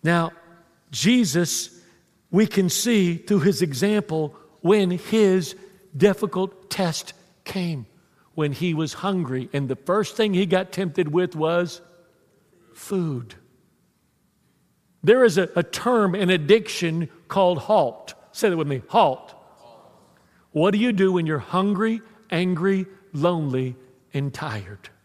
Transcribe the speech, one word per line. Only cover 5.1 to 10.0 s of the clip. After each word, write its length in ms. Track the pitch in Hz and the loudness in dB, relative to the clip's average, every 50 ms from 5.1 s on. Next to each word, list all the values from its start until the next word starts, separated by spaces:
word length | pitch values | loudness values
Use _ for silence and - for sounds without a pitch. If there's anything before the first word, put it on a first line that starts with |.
| - 226 214 196 185 190 170 - - - - - - _ _ _ - | 2 4 4 4 4 2 0 -4 -10 -16 -20 -20 -20 _ _ _ -2
difficult 760 | 139 151 208 190 185 - 208 - 190 185 190 - - - - | 2 4 4 4 2 -4 -6 -4 -4 -4 -4 -6 -14 -16 -14
test 440 | - - 190 170 156 - - - - _ _ _ _ _ _ | -4 -2 -2 -2 -2 -4 -10 -14 -18 _ _ _ _ _ _
came, 400 | - - 196 180 170 160 139 113 - _ _ _ _ _ _ _ _ _ | -10 -6 -6 -4 -4 -6 -6 -10 -14 _ _ _ _ _ _ _ _ _
when 180 | - 151 147 139 | -2 -2 -2 -2
he 220 | - 165 180 165 | -2 -2 -2 0
was 200 | 151 160 151 - | -2 -2 -4 -6
hungry, 560 | - - 196 196 185 170 123 127 131 127 107 - | -6 -4 -2 -2 -2 -2 -2 -4 -6 -6 -4 -4
and 160 | 143 139 127 | -4 -2 -2
the 60 | 131 | -6
first 400 | - - - 180 208 | -8 -4 -2 0 0